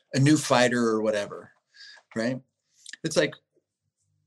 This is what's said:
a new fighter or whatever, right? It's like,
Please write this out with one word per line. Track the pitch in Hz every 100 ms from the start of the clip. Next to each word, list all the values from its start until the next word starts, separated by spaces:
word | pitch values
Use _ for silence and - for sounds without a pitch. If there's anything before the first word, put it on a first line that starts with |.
| _
a | 131
new | 139 151
fighter | - 123 123 120
or | 117 110
whatever, | 107 104 101 87 - _ _ - - - _ 113
right? | 117 131 - _ _ _ - -
It's | 165 170
like, | 151 - _ _ _ _ _ _ _ _